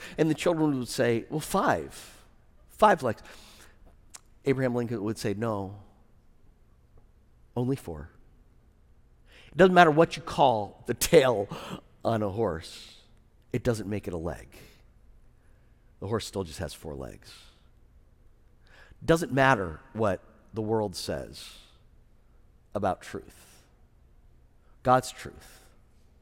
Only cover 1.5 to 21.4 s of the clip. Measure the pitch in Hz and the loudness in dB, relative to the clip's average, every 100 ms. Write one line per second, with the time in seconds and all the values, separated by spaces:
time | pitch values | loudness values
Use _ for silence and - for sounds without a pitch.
1.5 | 196 190 92 69 - - - - - - | 0 0 0 -4 -14 -20 -20 -20 -20 -20
2.5 | - - - 214 180 123 - - - - | -20 -20 4 4 6 0 -4 -10 -20 -20
3.5 | - - - - - - - _ - 135 | -20 -20 -20 -20 -20 -20 -20 _ -4 0
4.5 | 131 131 120 117 117 101 107 113 101 117 | 0 0 -2 -4 -4 -4 -4 -4 -2 -4
5.5 | 101 95 101 - - - _ - _ - | -4 -6 -12 -20 -20 -20 _ -20 _ -20
6.5 | _ _ _ _ - - _ _ _ - | _ _ _ _ -20 -20 _ _ _ -10
7.5 | 120 123 135 - 76 85 - - - _ | -6 -4 -4 -8 -12 -14 -20 -20 -20 _
8.5 | _ _ _ _ _ _ _ _ - - | _ _ _ _ _ _ _ _ -20 -4
9.5 | 143 190 180 170 147 165 - - - 139 | 4 8 8 8 6 4 0 -6 2 2
10.5 | 110 98 - - 117 - 165 131 104 101 | 2 -4 -8 -8 -4 4 6 6 4 -2
11.5 | 160 - - - _ - 110 104 101 107 | -8 -12 -14 -16 _ -2 0 -2 -2 -2
12.5 | 78 - - - - - - _ _ _ | -2 -8 -16 -20 -20 -20 -20 _ _ _
13.5 | 123 127 110 95 104 101 85 82 - - | -4 -2 -4 -4 -8 -6 -6 -6 -8 -14
14.5 | - - - - _ - - - _ - | -20 -20 -20 -20 _ -20 -20 -20 _ -20
15.5 | - - _ _ _ 98 110 - 101 85 | -20 -20 _ _ _ -6 -6 -4 -8 -8
16.5 | 73 78 - 80 69 62 50 - - - | -8 -10 -10 -12 -12 -12 -16 -20 -20 -20
17.5 | - - _ - - _ _ - _ _ | -20 -20 _ -20 -20 _ _ -20 _ _
18.5 | _ - - - - 123 165 147 135 135 | _ -20 -20 -20 -6 0 0 2 4 4
19.5 | 120 90 76 - 107 107 90 - - - | 4 0 -10 -10 -2 0 0 -8 -20 -12
20.5 | 113 110 110 104 90 - 76 58 71 | -8 -2 -2 -2 -6 -8 -8 -10 -16